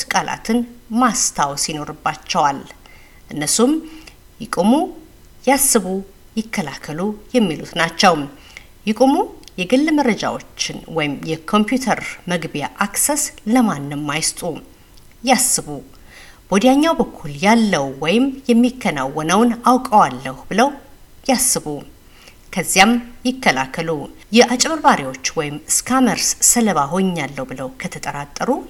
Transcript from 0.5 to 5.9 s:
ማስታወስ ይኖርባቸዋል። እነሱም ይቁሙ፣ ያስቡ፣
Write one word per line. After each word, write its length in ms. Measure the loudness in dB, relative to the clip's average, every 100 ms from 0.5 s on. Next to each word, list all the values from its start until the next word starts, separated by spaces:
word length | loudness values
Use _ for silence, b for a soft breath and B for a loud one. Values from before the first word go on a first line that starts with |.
| -2 -2 -10 -6 0
ማስታወስ 680 | 0 2 -2 0 -2 -2 -6
ይኖርባቸዋል። 960 | -6 -8 -6 -6 -6 -4 0 0 0 -8 -20 b b b b -12
እነሱም 440 | -6 -2 2 2 2 B B B B -20 -16
ይቁሙ፣ 320 | -12 -2 2 2 0 -6 -20 -20 -20 -6
ያስቡ፣ 420 | 0 2 4 2 0